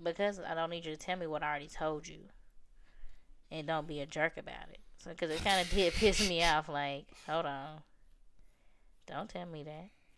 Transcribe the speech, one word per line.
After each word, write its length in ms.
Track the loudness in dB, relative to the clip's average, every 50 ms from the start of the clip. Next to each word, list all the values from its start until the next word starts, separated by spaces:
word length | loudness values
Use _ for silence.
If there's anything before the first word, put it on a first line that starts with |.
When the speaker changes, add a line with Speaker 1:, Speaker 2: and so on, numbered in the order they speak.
| -2
Speaker 1:
because 380 | -2 0 2 2 2 2 0
I 140 | -4 -4 0
don't 160 | 0 0 0
need 140 | -2 -4 -4
you 60 | -6 -6
to 40 | -6
tell 180 | -2 -2 -2
me 100 | 0 0
what 160 | -2 -2 0 0
I 60 | 0
already 180 | -2 -2 -4 -6
told 400 | -6 -2 0 0 0 -2 -4 -8
you. 120 | -14 -16 -16 -18 -20 -20 -20 -20 -18 -18 -18 -18 -18 -20 -20 -18 -10 -8 -6 -6 -6 -8 -12 -16 -20 -20 -16 -12
And 160 | -10 -6 -4
don't 200 | -2 -2 -2 -2
be 140 | -4 -4 -6
a 60 | -6
jerk 320 | -4 -2 0 0 0 0 -2
about 320 | -10 -10 -10 -12 -12 -14 -14
it. 60 | -16 -16 -18 -18 -16
So, 140 | -12 -10 -6
'cause 140 | -2 -2 0
it 120 | 0 2 4
kinda 220 | 4 4 4 4 4 4
did 180 | 6 6 6 6
piss 320 | 6 6 6 6 6 4
me 160 | 4 4 6 6
Speaker 2:
<laughs> 20 |
Speaker 1:
off, 240 | 6 6 4 2 0
like, 360 | -2 -2 -2 -2 -4 -6 -8 -14 -18 -12 -6
hold 180 | -2 0 0 0
on. 360 | 0 -2 -4 -6 -8 -10 -14 -16 -20 -20 -20 -20 -20 -20 -20 -20 -20 -20 -20 -20 -20 -20 _ -20 -20 -20 -20 -20 -20 -20 -20 -14
Don't 220 | -10 -8 -8 -8 -8
tell 160 | -8 -10 -8
me 160 | -8 -10 -10 -10
that. 260 | -10 -12 -12 -14 -16 -18 _ _ _ -18